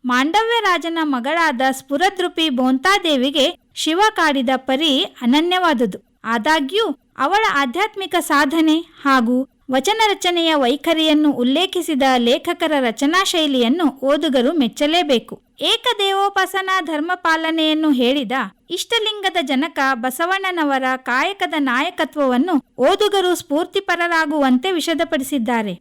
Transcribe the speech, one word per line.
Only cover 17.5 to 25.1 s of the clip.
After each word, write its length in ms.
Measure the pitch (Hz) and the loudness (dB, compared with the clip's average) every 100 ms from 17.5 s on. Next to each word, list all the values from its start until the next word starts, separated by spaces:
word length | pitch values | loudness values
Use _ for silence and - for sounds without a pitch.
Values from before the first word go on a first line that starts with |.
| 320 311 311 311 | 0 0 2 2
ಹೇಳಿದ 420 | 254 240 285 220 262 196 _ _ | 2 2 0 -2 -4 -6 _ _
ಇಷ್ಟಲಿಂಗದ 680 | 359 - 466 427 415 381 359 | -10 -4 -2 -2 -4 -2 -2
ಜನಕ 360 | 277 262 320 311 269 | 0 -2 -2 -2 -2
ಬಸವಣ್ಣನವರ 880 | 262 254 254 339 381 381 349 294 269 262 262 | 0 -4 -4 -2 -2 -2 -2 0 0 0 -4
ಕಾಯಕದ 580 | 262 247 330 392 294 320 | -2 -2 -2 -4 -4 -2
ನಾಯಕತ್ವವನ್ನು 1160 | 269 247 330 359 302 302 269 247 339 294 _ - | 0 0 -2 -4 -4 0 0 2 2 0 _ 0
ಓದುಗರು 560 | 262 392 415 392 359 | 2 2 2 2 0
ಸ್ಫೂರ್ತಿಪರರಾಗುವಂತೆ 1400 | 349 - 285 349 403 392 339 339 330 311 302 269 254 381 | -2 -2 -2 -2 -4 -2 -2 0 0 0 0 2 2 2
ವಿಶದಪಡಿಸಿದ್ದಾರೆ. 1000 | 349 311 311 330 | -2 -2 -2 -2